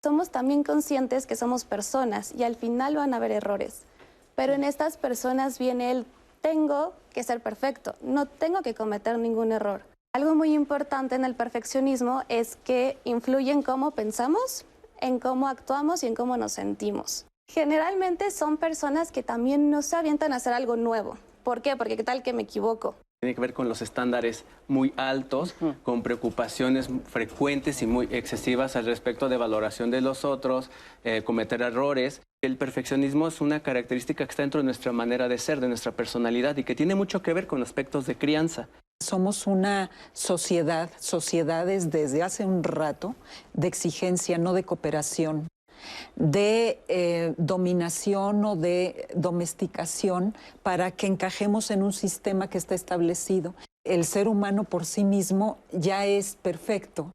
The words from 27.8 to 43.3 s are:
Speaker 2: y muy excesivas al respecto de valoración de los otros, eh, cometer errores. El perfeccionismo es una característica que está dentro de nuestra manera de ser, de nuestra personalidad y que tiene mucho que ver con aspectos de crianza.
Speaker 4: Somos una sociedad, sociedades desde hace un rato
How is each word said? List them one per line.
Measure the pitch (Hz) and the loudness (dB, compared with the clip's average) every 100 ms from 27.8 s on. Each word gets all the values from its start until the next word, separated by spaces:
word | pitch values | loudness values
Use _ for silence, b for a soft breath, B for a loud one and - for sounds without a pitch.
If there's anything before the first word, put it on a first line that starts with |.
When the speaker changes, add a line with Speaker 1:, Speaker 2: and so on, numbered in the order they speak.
Speaker 2:
y | 113 | 0
muy | 120 120 | 2 0
excesivas | 123 117 117 123 127 135 131 | -2 -4 -4 0 0 0 0
al | |
respecto | 113 117 - 120 139 | 0 0 -2 -2 0
de | 127 | 2
valoración | 117 107 107 - 120 | 2 2 0 -2 0
de | 127 | 2
los | 131 135 | 0 0
otros, | 143 135 131 127 131 B B B | -2 -2 0 0 -2 B B B
eh, | 120 113 | -2 -2
cometer | 104 113 110 120 | 0 0 0 0
errores. | 123 117 139 139 127 147 _ _ | 0 0 0 2 0 -4 _ _
El | 131 127 | -4 -2
perfeccionismo | 131 - 131 139 139 143 160 | -2 -2 -2 0 2 2 0
es | 160 | 0
una | 147 151 | 0 0
característica | 147 127 120 127 127 151 135 | 0 -2 0 -4 -2 -4 -4
que | |
está | - | -2
dentro | 143 147 | -2 2
de | |
nuestra | 135 123 - | 0 0 -2
manera | 120 117 123 123 | 0 0 0 0
de | 123 | 0
ser, | - 151 | 0 0
de | 127 | 0
nuestra | 117 - | -2 -4
personalidad | 110 113 120 117 120 131 143 | -4 -4 0 2 2 0 0
y | |
que | 127 | -4
tiene | 120 156 | 0 2
mucho | 196 196 196 | 2 2 0
que | 185 | 0
ver | 165 190 | 0 0
con | 143 | -4
aspectos | 117 - 135 151 127 | -2 -4 -4 -4 -4
de | 123 | -2
crianza. | 143 151 160 165 117 B _ _ | 2 2 2 -2 -12 B _ _
Speaker 4:
Somos | - 190 185 208 - | -4 0 0 0 2
una | 196 196 202 185 B B | 2 4 2 -2 B B
sociedad, | - - 180 - 180 156 165 170 - | -8 -2 0 2 2 4 2 -2 -6
sociedades | - 175 - 170 156 165 180 196 170 | -4 -2 0 0 2 2 2 0 2
desde | 156 151 139 | 2 2 2
hace | 180 - | 0 0
un | 196 185 | 0 2
rato | 156 - 156 143 185 247 B | 0 0 -2 -2 -8 -10 B